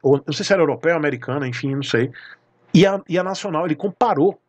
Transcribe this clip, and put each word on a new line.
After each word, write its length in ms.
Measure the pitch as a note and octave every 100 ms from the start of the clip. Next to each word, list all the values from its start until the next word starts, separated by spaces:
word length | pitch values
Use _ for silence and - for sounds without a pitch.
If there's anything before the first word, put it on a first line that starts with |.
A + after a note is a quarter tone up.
ou, 200 | C#3 C#3 D3+
não 80 |
sei 100 | D3
se 80 | G3
era 80 | F#3+
europeia 340 | D#3 A#2+ D#3+
ou 40 | E3+
americana, 500 | D3 B2+ B2+ C#3 C3
enfim, 260 | B2 C#3
não 80 | C3+
sei. 280 | C3 A#2 B2 - - - _ _ _
E 120 | - F#3+
a, 140 | G3 -
e 100 | F3
a 60 |
nacional, 400 | F#3 F#3+ G#3 D#3
ele 100 | F3
comparou. 640 | D3+ G3+ - A#3+ D#3+ F3 -